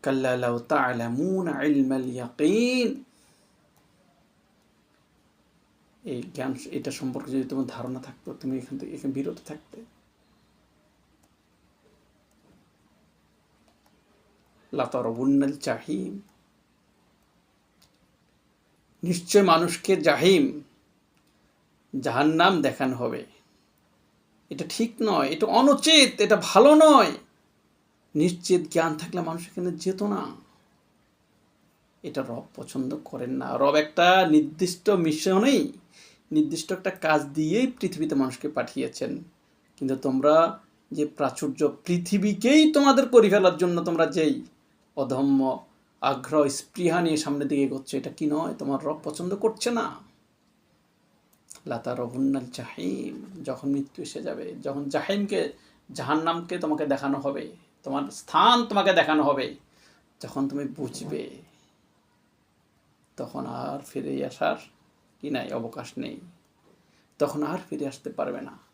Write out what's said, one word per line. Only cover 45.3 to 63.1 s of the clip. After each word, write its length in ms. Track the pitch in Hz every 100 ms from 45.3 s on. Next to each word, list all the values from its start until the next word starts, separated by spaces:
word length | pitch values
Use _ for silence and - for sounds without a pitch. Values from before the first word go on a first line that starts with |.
| 135 131 127 - _ _ _
আগ্রহ, 460 | 131 131 127 151 143
স্পৃহা 540 | 139 - - 175 175
নিয়ে 160 | 170 151
সামনের 300 | 143 143 139
দিকে 160 | 143
এগোচ্ছ, 320 | 135 131 - 139
এটা 140 | 143
কি 160 | - 151
নয়? 280 | 147 170
তোমার 300 | - 143 139
রব 160 | 151 156
পছন্দ 320 | - 151 180 202
করছে 360 | 226 220 240
না। 240 | 233 165 - - _ _ _ _ _ _ _ _ _ _ _ _ _ _ - -
লাতারাবুন্নাল 800 | 117 - 123 120 123 135 135 123
জাহিম, 1000 | - 120 - 180 - - - - 190
যখন 260 | - 127 139
মৃত্যু 340 | 139 139 -
এসে 200 | 156 -
যাবে, 320 | - - 90 -
যখন 280 | 139 139 143
জাহিমকে, 640 | 147 - 202 202 196 170 - _ _ _
জাহান্নামকে 680 | - 131 151 165 170 170 180
তোমাকে 280 | 160 151 143
দেখানো 340 | 135 139 143
হবে, 360 | 139 135 - - _ _
তোমার 280 | - 139 143
স্থান 540 | - - 156 208 240 240
তোমাকে 280 | 202 190
দেখানো 300 | 175 156 151
হবে, 320 | 143 139 - - _ _ _ _ _ _
যখন 280 | 127 139 139
তুমি 160 | 143 139
বুঝবে, 640 | - 131 - - - - - - _ _ _ _ _ _ _ _ _ _ _ _ _ _ _ _